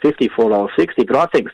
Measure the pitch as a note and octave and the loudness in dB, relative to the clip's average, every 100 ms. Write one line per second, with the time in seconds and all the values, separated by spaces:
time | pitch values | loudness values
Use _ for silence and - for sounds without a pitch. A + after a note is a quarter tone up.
0 | D3+ D3 A#2+ - A2+ G#2 G2+ - E3+ - | -2 0 -2 0 0 2 -2 -2 -2 0
1 | B2 C3+ E3 C#3+ A2 | 0 0 0 0 -2